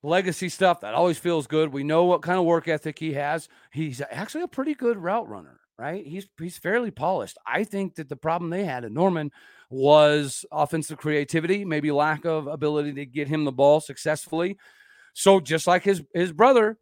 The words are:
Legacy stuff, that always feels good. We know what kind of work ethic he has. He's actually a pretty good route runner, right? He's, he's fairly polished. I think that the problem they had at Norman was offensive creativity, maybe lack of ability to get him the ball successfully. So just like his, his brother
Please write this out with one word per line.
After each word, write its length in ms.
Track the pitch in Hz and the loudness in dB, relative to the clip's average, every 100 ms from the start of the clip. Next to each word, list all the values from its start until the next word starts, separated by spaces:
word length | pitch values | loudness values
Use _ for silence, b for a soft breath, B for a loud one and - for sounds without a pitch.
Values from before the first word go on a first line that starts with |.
Legacy 460 | 147 180 185 156 180 | 2 0 0 -4 -8
stuff, 320 | - 185 175 | 2 2 2
that 140 | 104 | -2
always 240 | 117 180 160 | 0 0 0
feels 280 | 175 165 131 | -2 -2 0
good. 260 | 156 156 | 0 0
We 120 | 139 | -2
know 220 | 143 160 180 | 0 2 4
what 160 | 175 | 2
kind 160 | 170 185 | 0 0
of 60 | |
work 220 | 170 170 170 | 2 2 0
ethic 320 | 156 156 - | -4 -4 -8
he 140 | 160 | -6
has. 360 | 139 143 160 - b b | -4 -4 -4 -8 b b
He's 300 | 147 160 127 139 | -8 -6 -6 -10
actually 320 | 123 214 311 | -10 -10 -8
a 60 | 349 | -8
pretty 260 | - 277 | -6 -6
good 240 | 294 240 214 | -2 -2 -2
route 300 | 170 220 202 | -2 -4 -6
runner, 320 | 104 71 62 _ - | -14 -16 _ _ -12
right? 260 | 131 185 | -10 -10
He's, 220 | 135 180 196 _ | -12 -14 -14 _
he's 180 | 170 - | -14 -8
fairly 320 | 170 226 226 | -2 -2 -2
polished. 480 | - 156 180 101 - 110 | -4 -2 -2 -6 -12 -4
I 160 | 139 | -4
think 320 | 214 196 190 | -2 -4 -6
that 140 | - 139 | -8 -12
the 80 | 139 | -6
problem 340 | 160 170 170 | -4 -4 -4
they 140 | 175 | -4
had 200 | 190 127 | -4 -6
at 60 | 117 | -6
Norman 400 | 123 190 165 147 b b b b | 0 0 0 -6 b b b b
was 760 | 131 135 151 151 151 143 - - | 0 6 8 8 4 0 -8 -8
offensive 480 | 151 147 165 - 151 | -2 -2 -2 -6 -8
creativity, 680 | 151 151 143 165 160 202 | -2 -2 0 -2 0 -2
maybe 280 | 196 151 147 | -2 -2 0
lack 320 | 143 151 151 | 2 0 0
of 240 | 170 160 139 | -2 -4 -4
ability 460 | 151 147 151 147 | -4 -2 0 -4
to 120 | 135 139 | -8 -10
get 220 | 135 143 | -8 -4
him 160 | 156 | -2
the 80 | 147 | -2
ball 280 | 127 143 151 | 4 6 6
successfully. 800 | - 135 156 151 - 160 180 202 b b b b b | 2 -6 -4 -4 -4 -4 -4 -6 b b b b b
So 260 | - 196 196 | 2 6 6
just 300 | 143 160 175 | 4 -2 2
like 160 | 180 | 2
his, 180 | 196 190 - | 2 -2 -4
his 200 | 170 180 | -4 -4
brother 460 | 151 240 254 214 220 | 4 6 6 2 -2